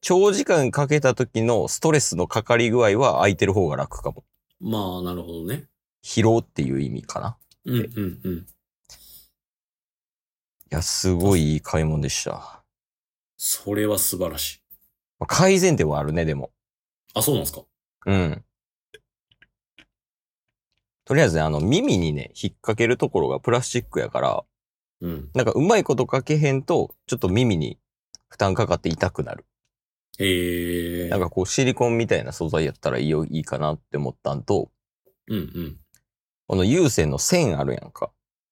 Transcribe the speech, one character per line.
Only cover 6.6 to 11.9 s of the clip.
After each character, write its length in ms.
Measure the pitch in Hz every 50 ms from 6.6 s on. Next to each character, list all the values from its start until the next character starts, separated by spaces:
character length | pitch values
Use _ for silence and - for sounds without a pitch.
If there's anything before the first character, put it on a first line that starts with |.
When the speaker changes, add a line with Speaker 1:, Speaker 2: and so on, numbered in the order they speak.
Speaker 1:
い 100 | 71 64
う 100 | 67 67
意 80 | 71 -
味 120 | - - -
か 160 | - - -
な。 180 | - 110 117 _ _ _ _ _ _
Speaker 2:
う 80 | - 127
ん 20 |
う 40 | 120
ん 380 | 107 - - 110 101 92 85 - -
う 60 | 92
ん。 80 | 90 82
Speaker 1:
い 80 | 92 - - _ _ _ _ _ _ _ - - - - - - _ _ _ _ _ _ _ _ _ _ _ _ _ _ _ _ _ _ _ _ _ _ _ _ _ _ _ _ _ _
や、 120 | - 78
す 300 | 85 - - - - 95 92
ご 220 | 87 90 101 98
い 180 | 87 78 76 76
い 20 | 76
い 40 |
買 200 | - - - 80
い 20 | 80
物 180 | 78